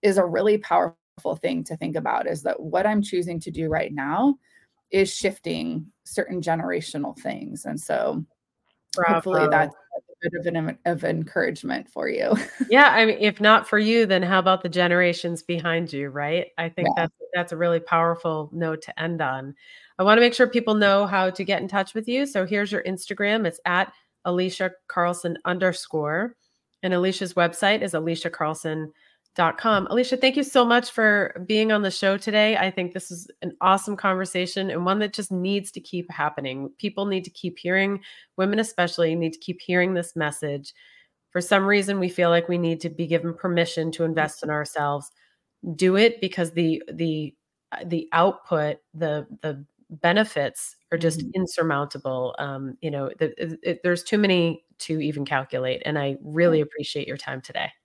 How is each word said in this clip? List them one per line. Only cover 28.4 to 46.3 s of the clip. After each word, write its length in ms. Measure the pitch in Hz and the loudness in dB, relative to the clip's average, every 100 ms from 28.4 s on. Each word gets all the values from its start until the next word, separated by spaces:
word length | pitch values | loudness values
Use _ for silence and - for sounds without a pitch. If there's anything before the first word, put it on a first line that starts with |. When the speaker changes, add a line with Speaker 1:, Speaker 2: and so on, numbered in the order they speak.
| 151 156 160 156 156 _ _ _ _ - | -4 -4 -6 -6 -6 _ _ _ _ 2
Speaker 2:
dot 200 | 165 - | 2 2
com. 300 | 226 208 196 | 2 2 2
Alicia, 280 | 226 254 262 | 0 0 2
thank 180 | 262 | 2
you 80 | 262 | 2
so 220 | 277 262 | 2 4
much 260 | 240 240 247 | 6 4 2
for 540 | - 220 208 190 - 180 | 2 4 4 2 -4 -2
being 240 | 214 220 | 2 4
on 120 | 214 | 2
the 80 | 196 | 2
show 240 | - 196 196 | 0 0 0
today. 400 | 214 214 214 220 | 2 4 4 4
I 140 | 190 | 0
think 220 | 190 180 | 0 -4
this 200 | 185 - | -6 -10
is 180 | 170 180 - | -14 -16 -12
an 140 | 180 - | -12 0
awesome 340 | 180 190 - | 4 4 2
conversation 760 | 202 196 185 190 180 180 196 190 | -2 0 0 -2 -4 -4 -4 -4
and 140 | 160 | -2
one 140 | 175 196 | 0 0
that 140 | 208 | 0
just 180 | 208 196 | -4 -6
needs 400 | 185 185 202 196 | -4 -2 -2 -4
to 80 | - | -14
keep 300 | - 180 175 | -10 -10 -10
happening. 600 | - 151 - 139 131 135 _ | -4 -4 -4 -8 -8 -10 _
People 280 | 208 208 208 | -8 -4 -4
need 160 | 190 | -4
to 60 | 185 | -6
keep 260 | - 180 175 | -10 -10 -8
hearing, 440 | 175 185 196 196 - - _ - | -2 0 0 -4 -10 -20 _ -2
women 220 | 190 208 | 0 0
especially 560 | 220 - 175 170 165 | -2 0 -2 2 0
need 200 | 165 165 | 2 -2
to 40 | 160 | -4
keep 220 | - 175 | -10 -10
hearing 340 | - 180 180 | 0 2 2
this 220 | 180 170 - | 0 -4 -4
message. 580 | 151 147 151 143 139 - - _ _ _ _ | -4 -2 -6 -6 -10 -20 -20 _ _ _ _
For 100 | 180 | -6
some 240 | 180 202 | 2 2
reason, 360 | 190 202 196 202 | 4 2 2 0
we 80 | 180 | -2
feel 220 | 180 175 | 2 4
like 180 | 170 170 | 4 2
we 100 | 175 | 0
need 220 | 165 165 | 0 -2
to 80 | 170 | -6
be 180 | 156 165 | -6 0
given 260 | 165 170 | 0 0
permission 600 | 165 185 175 170 170 160 | -4 -2 0 0 0 -4
to 120 | 160 | -2
invest 380 | 165 160 151 - | -2 0 -2 -4
in 80 | 151 | -4
ourselves. 600 | 151 147 156 147 143 143 _ _ _ _ _ 180 156 | -4 -4 -2 -2 -2 -6 _ _ _ _ _ -10 0
Do 200 | 185 190 | 2 4
it, 240 | 226 - | 4 2
because 300 | 190 | -6